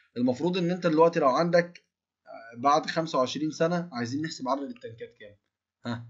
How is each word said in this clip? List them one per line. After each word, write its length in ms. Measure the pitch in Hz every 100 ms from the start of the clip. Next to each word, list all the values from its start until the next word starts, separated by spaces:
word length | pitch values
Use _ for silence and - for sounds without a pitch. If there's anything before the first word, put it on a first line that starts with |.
| _ 120
المفروض 400 | 127 127 170 185
ان 140 | 170
انت 160 | 180 175
دلوقتي 320 | 156 170 170
لو 100 | 139
عندك، 560 | 131 175 175 175 - _ _ _ _ -
آه، 320 | 113 - 117
بعد 280 | 139 156 -
خمسة 340 | 165 160 143
وعشرين 320 | 127 139 156
سنه 380 | 147 165 175 175
عايزين 280 | 120 120 143
نحسب 260 | 160 - 127
عدد 140 | 139
التنكات 560 | 135 120 117 117 120 -
كام، 160 | 107 - _ _ _ _ 120
ها؟ 220 | 117 -